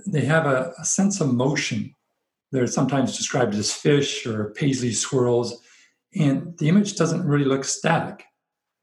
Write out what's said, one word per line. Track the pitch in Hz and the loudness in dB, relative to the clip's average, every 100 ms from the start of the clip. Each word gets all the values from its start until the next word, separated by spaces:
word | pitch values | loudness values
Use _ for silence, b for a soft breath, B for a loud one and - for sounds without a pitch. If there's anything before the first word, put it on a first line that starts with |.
| 196 | -4
they | 156 127 | -2 2
have | 160 147 | 2 2
a, | 127 127 - | 0 -2 -6
a | 156 | -2
sense | - 196 - | 2 2 2
of | 131 | 0
motion. | 120 135 - - 110 107 - _ _ _ _ _ | 2 0 0 -2 -4 -6 -12 _ _ _ _ _
They're | 135 120 | -2 -2
sometimes | - 131 139 113 - | 0 0 0 -2 -2
described | - 143 110 104 | -2 0 0 0
as | 104 | -4
fish | - 156 143 139 - 123 | -2 2 2 2 -4 -6
or | 107 104 | -4 -6
paisley | - 143 131 123 | -2 -2 0 -2
swirls. | 104 - 135 123 120 107 98 b b b b _ 196 | -2 0 2 4 2 0 -6 b b b b _ 0
And | 143 135 - - | 2 0 -4 -2
the | 151 | 2
image | 202 - - | 4 4 2
doesn't | 156 151 147 | 0 0 0
really | 143 135 | 2 2
look | 135 - | 0 -2
static. | - 160 160 - - - _ _ _ _ _ | -2 0 0 -2 -10 -20 _ _ _ _ _